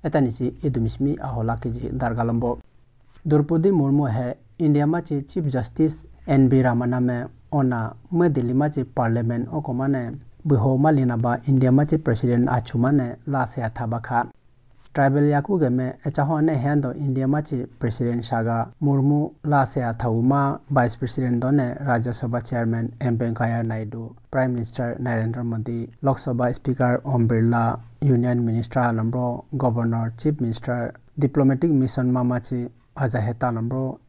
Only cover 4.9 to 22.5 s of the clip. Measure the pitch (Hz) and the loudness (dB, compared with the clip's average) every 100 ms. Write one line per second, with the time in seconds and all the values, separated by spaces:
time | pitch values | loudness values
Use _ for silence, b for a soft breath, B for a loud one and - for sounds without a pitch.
4.9 | 170 170 147 143 - 147 127 120 - 160 | 0 -2 -6 -4 -4 -2 -2 -4 0 0
5.9 | 156 - - - 139 131 131 127 120 123 | 0 -16 -18 0 4 6 6 4 2 0
6.9 | 127 123 120 120 - - 147 131 123 113 | 0 0 -2 -6 -14 -4 0 0 0 -4
7.9 | - - 170 175 135 120 127 147 147 123 | -8 -4 2 2 2 0 0 0 -2 -6
8.9 | - 117 113 117 117 - 160 151 123 135 | -2 0 2 0 -2 -4 -6 -4 -4 -2
9.9 | 139 117 143 - - 156 135 123 131 151 | -2 -4 -10 -16 -8 0 2 4 4 4
10.9 | 147 127 117 120 123 - 131 127 131 151 | 4 2 0 0 -2 2 4 6 4 4
11.9 | 156 151 113 123 120 127 123 113 117 127 | 0 0 0 2 2 2 0 -2 0 2
12.9 | 143 120 - - 139 - - 113 - 120 | 2 0 -8 -6 -2 -2 -4 -6 -4 -6
13.9 | 117 113 120 123 - _ _ _ - - | -6 -2 -2 -2 -8 _ _ _ -20 -8
14.9 | - 135 139 147 147 147 196 139 123 127 | 2 2 4 4 2 0 0 2 0 -2
15.9 | - 147 143 143 160 160 147 135 147 135 | -6 -6 -2 0 2 2 2 2 0 0
16.9 | 123 143 131 131 151 151 131 131 - 120 | -4 -2 0 0 0 -2 -6 -8 -6 -6
17.9 | 113 120 120 110 120 113 117 117 - 147 | -2 -2 -2 -2 -2 0 -2 -4 -2 0
18.9 | 139 135 147 151 - 147 147 131 - 120 | 2 2 2 0 -4 0 2 2 -2 -4
19.9 | 117 123 113 123 139 139 139 - 139 120 | -2 0 2 2 4 2 -2 -2 2 2
20.9 | - 123 - 127 120 127 143 123 - 139 | 0 -6 -2 -2 0 2 2 0 -4 -2
21.9 | 120 120 113 120 120 117 | 0 -2 -4 -4 -4 -4